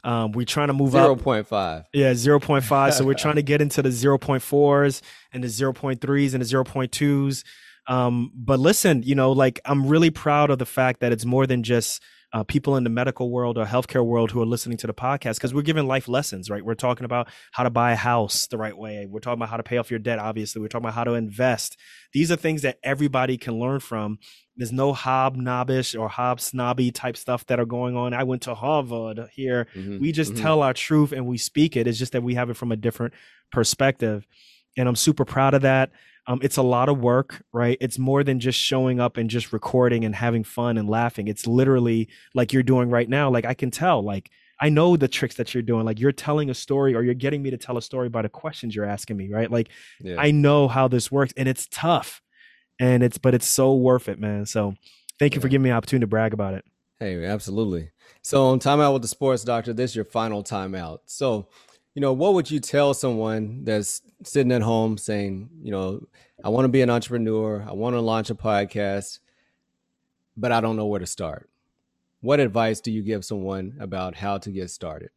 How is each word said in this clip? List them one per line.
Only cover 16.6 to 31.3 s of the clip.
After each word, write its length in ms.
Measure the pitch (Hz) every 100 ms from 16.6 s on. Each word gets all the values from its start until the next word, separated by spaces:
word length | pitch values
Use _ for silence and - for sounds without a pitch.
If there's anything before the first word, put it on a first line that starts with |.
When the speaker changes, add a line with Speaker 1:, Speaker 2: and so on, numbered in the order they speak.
Speaker 1:
We're 120 | 98 113
talking 300 | 127 120 123
about 220 | 123 120 - -
how 100 | -
to 60 | 123
buy 220 | 117 120
a 20 | 110
house 500 | 120 120 104 - -
the 100 | 113
right 200 | 110 98
way. 300 | 107 104 101
We're 100 | 107
talking 200 | 123 120
about 100 | 113
how 80 | 117
to 60 |
pay 140 | - 120
off 120 | 113
your 100 | 117
debt, 200 | 110 113
obviously. 420 | 107 110 107 113
We're 60 | 107
talking 180 | 120 117
about 80 |
how 100 | 110 120
to 80 | 117
invest. 600 | 110 104 127 117 - - - - _
These 180 | 135 160
are 40 | 175
things 260 | 160 156
that 160 | 135 -
everybody 520 | 131 139 147 131 131 123
can 240 | - 113
learn 200 | 123 135
from. 400 | - 113 104 107 - - _ -
There's 160 | 120
no 220 | 127 139
hobnobbish 1040 | 131 131 131 131 131 127 123 127 131 123 113
or 80 | 110
hobsnobby 840 | - 123 123 - 127 123 123 123
type 240 | - 127 117
stuff 300 | - 123 -
that 120 | 123
are 60 | 117
going 320 | 120 123 123
on. 160 | 123
"I 100 | 123
went 200 | 131 127
to 100 | -
Harvard" 760 | 110 127 151 127 117 113 107 117
here. 340 | - 131 123 113 95
Speaker 2:
Mm-hmm. 240 | 95 98
Speaker 1:
We 120 | 147
just 220 | 156 151
Speaker 2:
Mm-hmm. 100 | 113
Speaker 1:
tell 180 | 156 156
our 120 | 139
truth 380 | 123 - 156 147
and 140 | 135
we 120 | 123